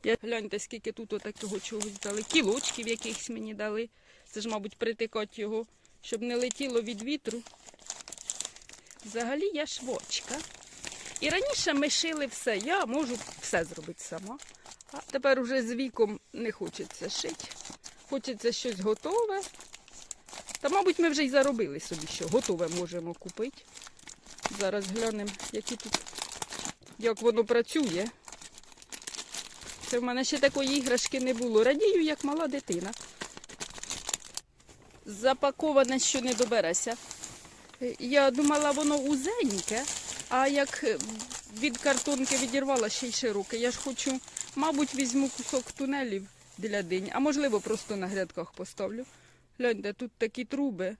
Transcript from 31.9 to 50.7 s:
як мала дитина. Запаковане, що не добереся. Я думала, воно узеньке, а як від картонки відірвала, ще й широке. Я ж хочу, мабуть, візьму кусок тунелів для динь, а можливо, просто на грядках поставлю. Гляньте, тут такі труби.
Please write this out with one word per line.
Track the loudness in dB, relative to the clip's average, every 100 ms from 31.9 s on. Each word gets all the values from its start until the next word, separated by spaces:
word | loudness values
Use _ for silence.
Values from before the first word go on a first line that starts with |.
| 6
як | 4 2
мала | 0 0 0
дитина. | -2 -2 -4 -4 -8 -14 -12 -12 -12 -16 -12 -10 -10 -8 -6 -4 -6 -6 -12 -14 _ -20 -20 -20 -18 -12
Запаковане, | 2 2 4 2 2 4 6 6 4
що | 4 2
не | 2
добереся. | 2 4 4 4 2 0 -4 -8 -12 -12 -14 -18 -20 -20 -8 -6 -4
Я | 4 8 8
думала, | 6 4 6 4
воно | 4 4 4
узеньке, | 4 2 2 2 2 2 0 -2 -2 -6 -6 -10 0
а | 4 4
як | 4 2 0 0 0 -2 -6 -10 -12 -12 -2
від | -2 2
картонки | 2 2 2 0 2 2
відірвала, | 2 2 2 2 2
ще | 0 -2
й |
широке. | 0 0 0 -2 0
Я | 0
ж | 0
хочу, | -4 -2 -2 -2 -4 -10 -8 0
мабуть, | 0 2 0 2
візьму | 2 2 0 -2
кусок | -2 -2 -2
тунелів | -4 -2 -2 -2 -4 -6 -18 -20 -8
для | -4 -2
динь, | 0 -2 -2
а | 0
можливо, | 2 4 2 2
просто | 0 -4 -2 -4
на | -2
грядках | -2 -2 -4 -8
поставлю. | -10 -12 -4 -4 -4 -10 -14 -20 -20 _ _
Гляньте, | 0 2 -2
тут | -4 -8 _
такі | -2 -2 -4
труби. | 0 0